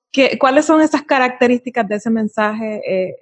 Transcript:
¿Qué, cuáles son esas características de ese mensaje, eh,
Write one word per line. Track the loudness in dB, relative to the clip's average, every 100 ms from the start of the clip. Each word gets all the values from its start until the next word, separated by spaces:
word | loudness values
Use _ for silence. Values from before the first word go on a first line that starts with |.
| _
¿Qué, | 0 2 2
cuáles | 2 2 4
son | 4
esas | 2 0
características | 0 0 0 2 2 0 -2 -4 -4
de | -4
ese | -2
mensaje, | -2 -2 -2 -4 -4 -8 -8 -4
eh, | -2 -4 -8